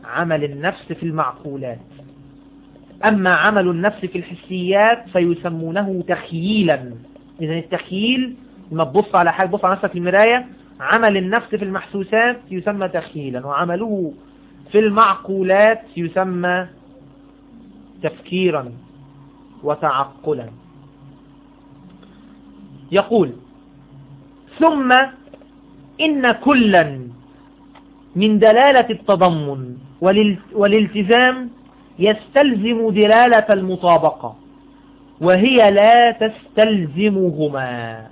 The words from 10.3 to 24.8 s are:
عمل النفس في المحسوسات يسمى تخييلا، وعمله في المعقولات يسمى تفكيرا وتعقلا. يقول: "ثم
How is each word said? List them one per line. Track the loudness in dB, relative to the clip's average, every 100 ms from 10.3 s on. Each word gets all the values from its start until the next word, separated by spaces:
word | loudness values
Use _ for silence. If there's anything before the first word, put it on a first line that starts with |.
| 2 -4 -20 -20 -12
عمل | -2 0 2 0
النفس | -2 -4 -4 -8
في | -6
المحسوسات | -8 -8 -10 -4 0 0 -4 -10
يسمى | -8 -6 -6 -6
تخييلا، | -6 -10 -12 -10 -10 -8
وعمله | -6 -4 -4 -6 -6 -8 -12 -20 _ -20 -20 -2
في | 0
المعقولات | 2 4 2 2 -6 -4 0 4 4 2 -8 -10
يسمى | -6 -4 -4 -4 -4 -4 -6 -16 _ -20 -20 -20 -20 _ _ -20 -20 -20 -20 -8
تفكيرا | -8 -8 -8 -2 0 -2 -8 -16 -20 -20 -20 -20 -20 -20 -20 -10
وتعقلا. | -6 -4 -2 -2 -4 -8 -8 -8 -8 -20 _ -20 -20 _ -20 -20 -20 -20 _ _ _ -20 -20 -20 -20 -20 -20 -20 -20 -20 -20 -20 -2
يقول: | -2 0 0 0 -4 -20 -20 _ _ _ -20 -20 -20 -20 _ _ 0
"ثم | 0 0